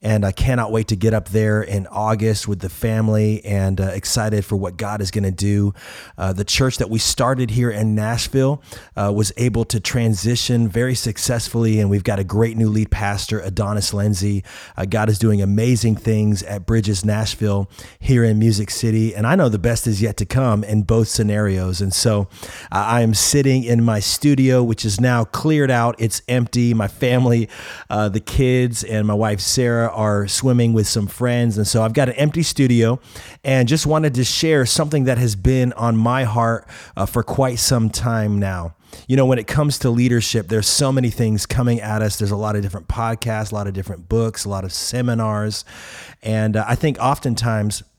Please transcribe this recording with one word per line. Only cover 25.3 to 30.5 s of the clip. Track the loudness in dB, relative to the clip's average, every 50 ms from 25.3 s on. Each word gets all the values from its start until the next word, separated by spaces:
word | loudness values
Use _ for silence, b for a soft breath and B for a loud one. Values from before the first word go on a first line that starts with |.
| -4 -4 0 0 2 2 2 2
out. | 2 2 2 0 0 0
It's | -2 -2 -2 -4 -4
empty. | -2 0 0 0 0 0 0 2 2 2
My | 2 0 -2
family, | -2 -2 0 2 2 4 4 4 2 2 0 -2 B B B B B B B B
uh, | -2 -2 -2 0
the | -2 -4
kids | -6 -2 0 2 2 4 4 2 2 0 -2 -4 -6
and | -4 -2 0 0
my | 0 0
wife, | 0 0 0 -2 -2
Sarah, | -4 -2 0 0 2 2 2 2 0 0 -2
are | -2 0 0 0 0 0
swimming | -2 -4 -2 0 2